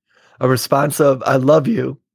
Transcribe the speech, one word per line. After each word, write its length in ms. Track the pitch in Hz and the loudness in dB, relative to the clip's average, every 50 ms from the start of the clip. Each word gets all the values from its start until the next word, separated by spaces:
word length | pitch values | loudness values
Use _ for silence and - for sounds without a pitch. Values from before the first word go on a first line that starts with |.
| _ _ _ _ _ _ _ - | _ _ _ _ _ _ _ -4
A 80 | 127 127 | -2 -2
response 520 | 131 120 - - 143 139 147 147 - - | 0 -2 -2 -2 -2 0 0 -2 0 0
of, 220 | 151 143 135 127 - | 2 2 2 0 -2
"I 120 | - 131 | -2 0
love 300 | 135 127 139 151 160 135 | 0 2 4 2 2 2
you," 320 | - 226 151 127 135 139 - _ _ _ | 0 -4 -4 -4 -6 -8 -12 _ _ _